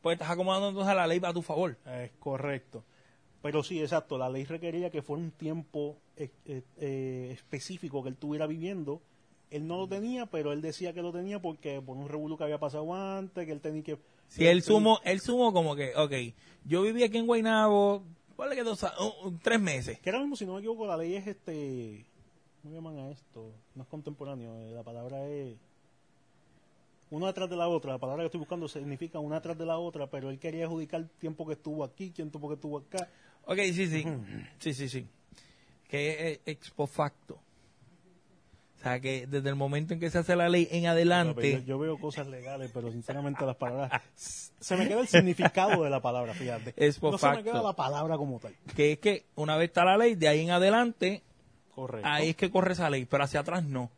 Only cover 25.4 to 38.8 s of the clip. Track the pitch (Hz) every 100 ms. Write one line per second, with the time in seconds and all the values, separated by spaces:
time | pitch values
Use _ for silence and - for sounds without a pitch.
25.4 | 131 113 _ _ _ _ _ _ _ _
26.4 | _ _ _ _ _ _ _ 151 185 185
27.4 | 185 175 170 165 139 127 131 147 165 170
28.4 | 151 175 156 151 143 135 170 160 151 156
29.4 | 170 160 165 165 170 165 139 143 135 135
30.4 | 170 160 165 165 156 165 165 _ 170 156
31.4 | 156 151 151 156 135 _ 190 170 156 151
32.4 | 143 147 151 147 139 185 175 _ - _
33.4 | - 190 196 175 185 156 160 139 98 104
34.4 | - - 160 131 135 127 123 _ _ -
35.4 | _ _ _ _ _ 143 147 156 165 147
36.4 | - 151 - - 143 - 147 _ _ -
37.4 | _ _ _ _ - _ _ _ _ _
38.4 | _ _ _ _